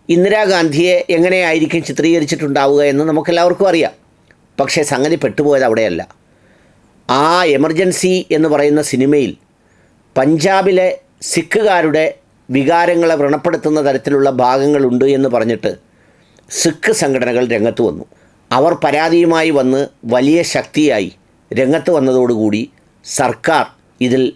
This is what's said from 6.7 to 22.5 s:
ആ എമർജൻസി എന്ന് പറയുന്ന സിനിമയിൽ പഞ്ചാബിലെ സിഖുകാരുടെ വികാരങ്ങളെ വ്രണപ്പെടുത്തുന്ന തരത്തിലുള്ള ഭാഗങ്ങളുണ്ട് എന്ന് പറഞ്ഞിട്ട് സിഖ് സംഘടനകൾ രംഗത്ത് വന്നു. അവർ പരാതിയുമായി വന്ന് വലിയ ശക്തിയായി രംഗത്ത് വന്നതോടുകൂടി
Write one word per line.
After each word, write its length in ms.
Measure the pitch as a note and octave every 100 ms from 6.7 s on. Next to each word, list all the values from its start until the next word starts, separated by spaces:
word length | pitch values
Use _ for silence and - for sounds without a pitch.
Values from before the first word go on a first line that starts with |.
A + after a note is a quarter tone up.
| _ _ _ -
ആ 180 | C3 D#3 F3
എമർജൻസി 680 | F3 C3+ D#3+ D#3+ F#3 F3 F#3 F#3 -
എന്ന് 180 | D#3 D#3+
പറയുന്ന 340 | D3 D3 D3+
സിനിമയിൽ 500 | C#3+ B2+ C3+ D3 A2 C#2+ _ _ _ _ _ _ _ -
പഞ്ചാബിലെ 720 | C#3 D#3+ F#3 F#3+ F#3+ F#3 F#3 - - _
സിഖുകാരുടെ 840 | - E3+ D#3+ G#3+ G#3+ F3+ D#3+ D3+ D#3 - _ _ -
വികാരങ്ങളെ 640 | C3 C3+ E3+ F3 E3+ E3
വ്രണപ്പെടുത്തുന്ന 640 | D#3 C#3+ D3+ F3 E3 D#3 D3+ C#3+
തരത്തിലുള്ള 420 | C3 C#3+ C#3 C#3
ഭാഗങ്ങളുണ്ട് 760 | B2+ B2 C3+ C#3 D3 B2+ B2
എന്ന് 240 | C3+ C3+ C3+
പറഞ്ഞിട്ട് 420 | A#2+ A2+ A2 G2 F2+ _ _ _ _ _ _ -
സിഖ് 420 | - E3 D#3 G#3
സംഘടനകൾ 520 | A3 C#3+ C3 A#2+ A#2+ B2
രംഗത്ത് 340 | A2+ A2+ A2
വന്നു. 220 | A2+ - - _ _ _ -
അവർ 220 | B2 D#3+
പരാതിയുമായി 760 | D#3+ D3 D3 E3 E3+ E3+ E3 D#3+
വന്ന് 300 | C#3 B2+ C3+ C#3+ _
വലിയ 340 | A2+ B2 C3+ E3+
ശക്തിയായി 680 | E3 C3+ - D#3 D3+ A2 F2+ - _ _ -
രംഗത്ത് 400 | G#2+ C3 D#3+ E3
വന്നതോടുകൂടി 720 | D#3+ C3 B2+ B2 A2+ G#2+